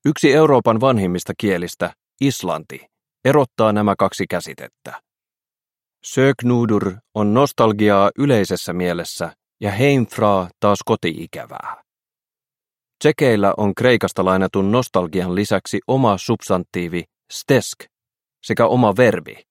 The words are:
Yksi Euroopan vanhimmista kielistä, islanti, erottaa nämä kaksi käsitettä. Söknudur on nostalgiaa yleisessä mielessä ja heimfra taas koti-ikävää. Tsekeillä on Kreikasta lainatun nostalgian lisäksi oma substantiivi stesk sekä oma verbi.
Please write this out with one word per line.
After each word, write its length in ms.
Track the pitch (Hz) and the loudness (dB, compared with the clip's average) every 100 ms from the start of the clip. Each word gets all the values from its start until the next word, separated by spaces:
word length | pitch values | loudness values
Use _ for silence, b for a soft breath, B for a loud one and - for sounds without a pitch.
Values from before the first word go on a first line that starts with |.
Yksi 280 | 143 156 151 | -2 2 2
Euroopan 480 | 143 156 131 120 110 | 4 4 4 2 2
vanhimmista 520 | 135 117 92 90 - - | 2 2 0 -4 -6 -4
kielistä, 560 | 107 90 87 - 87 - _ _ | -2 -2 -6 -8 -8 -8 _ _
islanti, 680 | 139 - 92 78 82 67 _ _ _ _ | -2 -2 -6 -6 -8 -20 _ _ _ _
erottaa 480 | 135 147 135 - 110 | 2 2 0 0 0
nämä 220 | 104 104 98 | 2 0 0
kaksi 280 | 98 - 95 | -2 -2 -6
käsitettä. 760 | 90 82 67 65 _ - - _ _ _ _ _ _ _ _ _ _ | -6 -8 -16 -18 _ -20 -20 _ _ _ _ _ _ _ _ _ _
Söknudur 920 | - - 135 135 123 123 117 104 95 95 _ | -8 0 2 2 0 0 2 0 -2 -6 _
on 200 | 107 104 | -2 0
nostalgiaa 760 | 110 139 - 117 104 104 101 98 - | 2 2 2 0 4 4 4 2 2
yleisessä 540 | 143 117 95 90 - | 0 2 0 -4 -4
mielessä 640 | 87 90 87 82 - 85 - _ _ | -4 -4 -4 -8 -8 -10 -10 _ _
ja 100 | 104 | -6
heimfra 760 | 98 139 139 113 - 107 98 90 _ | 0 2 2 0 0 2 2 -2 _
taas 180 | 104 101 | 0 0
koti-ikävää. 960 | - 110 87 80 82 69 62 62 - - _ _ _ _ _ _ _ _ _ _ _ _ | -2 -4 -4 -8 -12 -14 -16 -14 -16 -16 _ _ _ _ _ _ _ _ _ _ _ _
Tsekeillä 560 | 120 - 135 107 98 - | 0 2 2 2 2 0
on 180 | 104 | -2
Kreikasta 500 | 92 123 117 92 - | 0 2 2 0 -2
lainatun 480 | 92 95 95 98 98 | 0 0 0 -2 0
nostalgian 640 | 120 127 95 87 92 90 | -2 0 -4 -2 -4 -4
lisäksi 460 | 92 104 95 - 104 - | -4 -2 -4 -4 -8 -2
oma 320 | 131 120 95 | 0 0 0
substantiivi 880 | - 113 - 92 85 90 87 87 80 _ _ | -2 -6 -2 -4 -4 -8 -6 -8 -10 _ _
stesk 520 | - - 135 - - - _ _ _ _ _ | -18 0 0 0 -14 -20 _ _ _ _ _
sekä 240 | - 113 117 | -6 0 2
oma 300 | 123 113 98 | 4 2 4
verbi. 400 | 123 90 78 - _ | 2 2 -8 -20 _